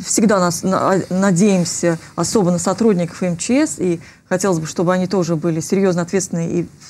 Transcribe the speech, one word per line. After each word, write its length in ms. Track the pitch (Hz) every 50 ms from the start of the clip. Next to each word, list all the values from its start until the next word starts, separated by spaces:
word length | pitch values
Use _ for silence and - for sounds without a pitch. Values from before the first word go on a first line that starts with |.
| -
всегда 340 | - - - 233 202 214 190
нас 240 | 180 175 170 -
на-, 300 | - 190 190 - 123 151
а, 80 | 196 180 - -
надеемся, 880 | 180 185 196 202 175 165 214 208 190 180 170 - - - 180 170 165 165 - - -
особо 380 | 170 170 - - 226 180 180
на 60 | 175 170
сотрудников 640 | 175 202 180 - 226 226 196 175 170 170 - -
М 140 | 190 180 170
Ч 300 | 170 - - 247 285 311
С, 120 | 302 - -
и 200 | 180 180 170 165 - - - - _ _
хотелось 320 | 185 180 202 196 175 160
бы, 60 | 156
чтобы 260 | - - - 175 175 185
они 120 | 185 185 180
тоже 260 | 202 190 170 160 170
были 240 | 151 156 170 156 160
серьёзно 420 | 156 - 202 196 196 190 170 175
ответственны 440 | 170 170 202 190 180 - 180 165 165 170 - 175
и 20 | 170 - - - -